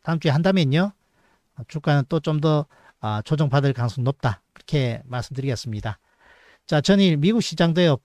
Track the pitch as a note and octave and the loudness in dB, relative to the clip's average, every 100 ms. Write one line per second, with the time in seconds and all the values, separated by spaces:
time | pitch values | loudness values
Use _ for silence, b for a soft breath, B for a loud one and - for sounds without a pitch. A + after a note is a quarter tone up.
0 | - E3 D#3 C#3 F3+ F#3+ C#3+ D3+ G3 - | -6 -2 0 0 2 2 2 2 0 -4
1 | _ _ _ _ _ - A#2 D#3 D3+ C#3+ | _ _ _ _ _ -20 -12 -6 0 0
2 | C3 E3 D#3 D3+ D#3 D3+ D#3 b b b | 0 -2 -2 -2 0 0 -2 b b b
3 | G#2+ G#2+ - D3 D3+ C3+ C#3 A#2+ A#2+ C3 | -6 -6 -2 -2 2 2 2 0 -4 -2
4 | B2 - B2+ G2+ _ _ - D3+ B2+ A2+ | -4 -2 -4 -4 _ _ -6 -2 -2 -4
5 | B2+ B2 - C3+ C3+ A#2 - G#2+ A2 G#2 | -8 -10 -8 -8 -6 -6 -6 -8 -8 -10
6 | b b b b b b - D3+ C#3 G3 | b b b b b b -4 0 4 4
7 | G3 D3+ E3 A3+ - D#3+ E3+ E3 F3 C3+ | 4 4 2 2 0 0 0 4 2 2